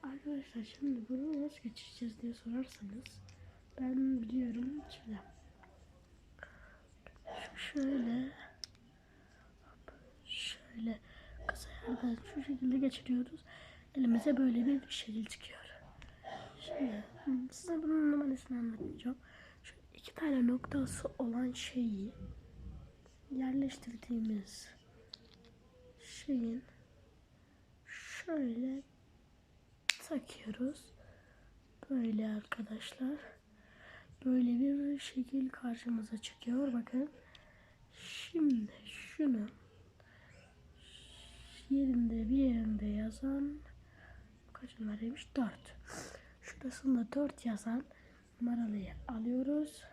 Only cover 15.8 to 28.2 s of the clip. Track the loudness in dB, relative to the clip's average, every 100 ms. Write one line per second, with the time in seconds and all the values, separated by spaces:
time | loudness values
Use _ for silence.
15.8 | -18 -18 -18 -14 -12 -10 -12 -14 -8 0
16.8 | 0 -2 -8 -8 0 0 0 -8 -2 0
17.8 | 4 6 6 6 4 0 -2 -2 -2 -2
18.8 | -6 -4 -4 -4 -8 -20 -20 -20 -20 -20
19.8 | -20 -18 -14 -2 2 6 6 4 0 0
20.8 | 0 -2 -6 -2 0 2 0 -2 -4 0
21.8 | 2 2 -4 -6 -10 -10 -14 -14 -12 -12
22.8 | -14 -20 -20 -20 -6 -2 2 2 2 -2
23.8 | -10 -12 -4 0 0 0 -2 -12 -16 -20
24.8 | -20 -20 -16 -16 -16 -20 -20 -20 -20 -20
25.8 | -20 -20 -18 -14 -2 0 2 -2 -8 -20
26.8 | -20 -20 -20 -20 -20 -20 -20 -20 -20 -20
27.8 | -16 -14 -10 -10